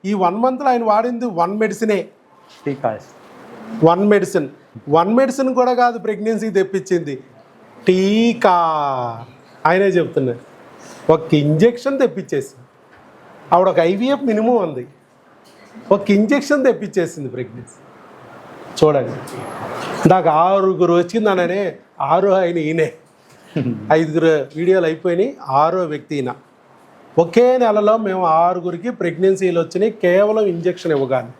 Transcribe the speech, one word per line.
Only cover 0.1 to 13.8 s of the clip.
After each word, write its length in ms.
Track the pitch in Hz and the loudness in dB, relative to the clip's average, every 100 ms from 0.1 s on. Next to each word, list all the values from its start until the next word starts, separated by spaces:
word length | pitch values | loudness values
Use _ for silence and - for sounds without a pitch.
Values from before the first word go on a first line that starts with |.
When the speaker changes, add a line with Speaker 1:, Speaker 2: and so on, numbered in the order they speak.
Speaker 1:
వన్ 220 | 208 175 208 | 0 0 2
మంత్లో 340 | 254 254 285 | 0 2 0
ఆయన 140 | 240 | 2
వాడింది 420 | 226 208 240 240 240 | 2 2 0 -4 -6
వన్ 320 | 175 170 208 | -2 -2 0
మెడిసినే. 480 | 220 196 220 196 160 _ _ _ _ - 147 | -2 -2 -2 -2 -4 _ _ _ _ -10 -8
Speaker 2:
టీకా. 340 | 131 117 107 - - - - - - - - | -4 -6 -6 -14 -20 -20 -20 -20 -20 -14 2
Speaker 1:
వన్ 240 | 160 175 208 | 4 4 4
మెడిసిన్. 420 | 202 180 175 135 - _ 110 - | 2 2 -4 -4 -12 _ -18 0
వన్ 240 | 160 180 | 2 2
మెడిసిన్ 420 | 233 262 262 262 247 | 2 0 0 -2 0
కూడా 180 | 247 | 0
కాదు 260 | 247 240 233 | 2 0 0
ప్రెగ్నెన్సీ 500 | 220 208 214 220 220 | -8 -6 -4 -4 -2
తెప్పించింది, 760 | 190 190 190 - 175 147 131 - - - - - - - | -2 -2 -4 -2 -4 -4 -10 -14 -20 -20 -20 -20 -2 0
టీకా. 680 | 185 196 214 233 139 202 175 165 156 143 131 120 113 117 - - - 156 | 2 2 2 2 2 2 4 2 0 -2 -4 -6 -10 -16 -20 -20 -4 0
ఆయనే 200 | 185 196 | 2 2
చెప్తున్నారు, 540 | 175 156 156 131 120 - - - - - - - | 0 0 -2 -2 -4 -12 -20 -20 -20 -20 -6 0
ఒక 220 | 160 160 | 0 2
ఇంజెక్షన్ 680 | 151 147 156 226 240 269 277 | 0 2 4 2 2 -6 -2
తెప్పించేసి, 480 | 262 190 - 143 - - - _ _ - - - - - - | -2 -2 -6 -6 -6 -18 -20 _ _ -20 -20 -20 -20 -20 0
ఆవిడ 160 | 170 185 | 2 4
ఒక 100 | |
ఐవీఎఫ్ 440 | 170 | 2